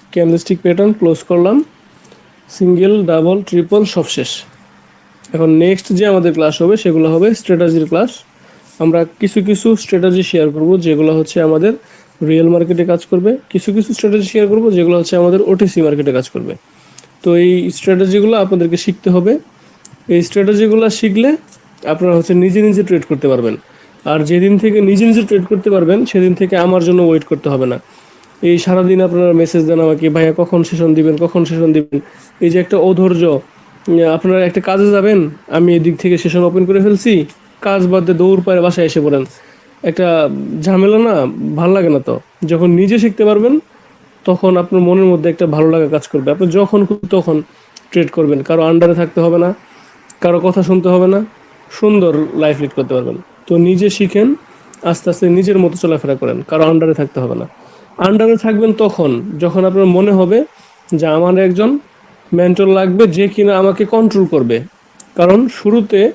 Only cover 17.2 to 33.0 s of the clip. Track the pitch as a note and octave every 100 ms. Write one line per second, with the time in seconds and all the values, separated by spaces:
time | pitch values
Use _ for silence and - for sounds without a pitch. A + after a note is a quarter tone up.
17.2 | F3+ E3+ F3+ F3+ F3+ - G3+ F#3 F#3+ G3+
18.2 | G#3+ A3 F#3+ F#3 E3+ F3 - F3+ G3 F3+
19.2 | F#3 D4 - _ - _ - - - F3
20.2 | E3+ G3+ G3 G#3 A3 A3 A3 G#3+ A3 G3+
21.2 | C4 D#4 - - _ - - D#3+ F3+ E3+
22.2 | E3 F3+ F#3 G3 G#3+ G3 F#3+ E3+ - C#3
23.2 | C#3 B2+ A2+ A2 - - - - D3 D#3
24.2 | D3+ F3 G3 G3+ A3 G#3 G3 G3 A3+ A3+
25.2 | G3+ G3+ F3+ G3+ G#3 G3 E3 G#3 B3 F#3+
26.2 | F#3 F3 F#3 F#3 F3+ F#3 E3+ F3+ E3+ D#3+
27.2 | - C#3 D3 C3+ B2+ B2 - - - -
28.2 | - _ F3 F3 F#3 F#3 F#3 F#3 F#3 E3+
29.2 | F3 E3 E3 E3+ D#3 E3 D#3+ D3+ D#3+ D#3+
30.2 | D#3+ D#3+ E3+ E3+ D#3+ E3 E3 D#3 D#3 D3+
31.2 | E3 F3 D#3+ E3 E3 D#3 D3 C#3+ - -
32.2 | - _ E3+ F3+ F3 G3 F#3 F3+